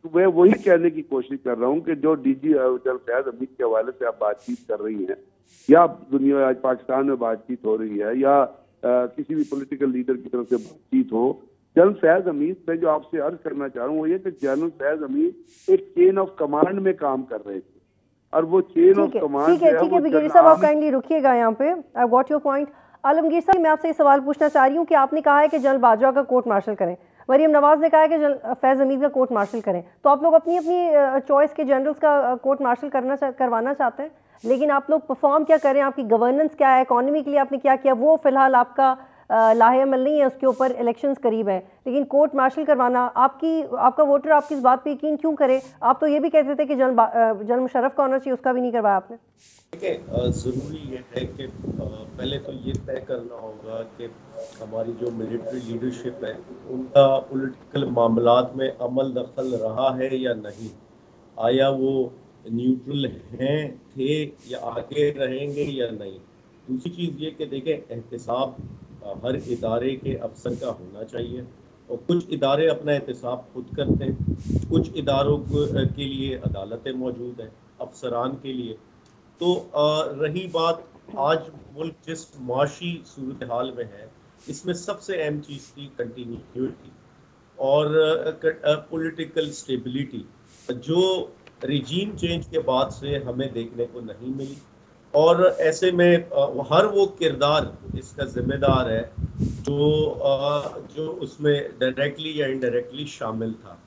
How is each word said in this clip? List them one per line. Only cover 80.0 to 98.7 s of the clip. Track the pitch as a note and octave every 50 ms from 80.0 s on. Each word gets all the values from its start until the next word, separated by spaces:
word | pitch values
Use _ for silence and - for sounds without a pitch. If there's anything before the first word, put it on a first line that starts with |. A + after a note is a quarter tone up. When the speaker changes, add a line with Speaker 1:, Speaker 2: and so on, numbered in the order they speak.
| D#3 - D3 C3+
Speaker 3:
रही | D#3 D3+ D3+ F#3 F#3+ F3+ -
बात | E3 E3 E3+ E3+ E3 - - _ - _ - - C#3
आज | C3+ D3 D#3+ D#3+ E3 - D3+ D3 - - C3 C#3+
मुल्क | D#3+ E3 D3+ _ _
जिस | D#3+ E3 D#3 - _ _ C#3+
माशी | B2+ B2 A#2+ C3 D3 D3 - - F3 F3 E3+ D#3+ B2+
सूरत | - - - C3 C3 C#3 B2 B2 A2+
हाल | A#2 A#2+ B2+ C3 A#2+ A#2+
में | A#2
है, | G#2+ G2+ G2+ G#2+ A#2 _ _ _ _ _ _ - -
इसमें | D3+ - - F#3 E3+
सबसे | E3+ - - G3+ - - - F#3+ E3+
अहम | D#3 D3+ D3+ D3
चीज़ | D3 - C#3+ C3+ - -
थी | _ C#3+ C#3+ C#3 _ -
continuity | A#2+ A2+ - C3 A#2+ A#2 A#2 A2 - - - B2 C3 - - - - - - _ _ _ _ _ _ _ _ _ _ _ _ -
और, | C3+ C3+ C#3+ D3+ D3+
अ, | D3+ D3+ D#3+ D#3 D#3 E3 E3 - D#3 D#3 - -
क-, | D#3+ D#3 - -
अ, | D3 D3+
political | D3+ - - E3 D#3+ D#3+ D#3+ D3+ E3 D#3+ - - E3 D3+
stability | D3 D3 - - - C3 A#2 A2 B2+ B2 C3+ C#3+ - - G#2+ F2+ - _ _ _ _ - - - - B2+
जो | B2 A2 C#3+ D#3+ F3 F#3 F#3+ F#3+ F3+ - - - _ _ - _ _ -
regime | C3 C#3+ C#3+ C3 B2+ D3 F3+ G3+ G#3+ G3+
change | C#3+ - E3+ E3+ E3 -
के | - - D#3+
बाद | D#3 - B2+ C3 - -
से | - - C#3 C#3+ C#3+
हमें | C3+ - B2+ A#2+ B2+ C#3 C3
देखने | A2+ A#2 A2+ A2+ - A#2 A#2+
को | A#2+ - B2
नहीं | A2+ G#2+ G2+ G2 A#2 C3 C3+
मिली। | C3+ C3+ - - - - _ _ _ _ _ _ _ _ _ -
और | D3 D#3 E3 E3+ E3+ F#3 F3+ - -
ऐसे | E3 D#3 D#3+ - - F#3
में, | F3+ F3 F3 F3 F3 E3 E3+ -
अ, | - C#3+ C#3 C#3 - B2+ C#3 C3+
हर | D3 E3+ G#3
वो | G#3+ G3+ G3 G3
किरदार | F#3+ - - E3+ D#3+ C#3 C3 C#3+ C#3+ D3+ D3+ - - - - - - - -
इसका | - - - - C#3
जिम्मेदार | C3 - B2 A#2+ B2+ C3+ C#3 C#3 C#3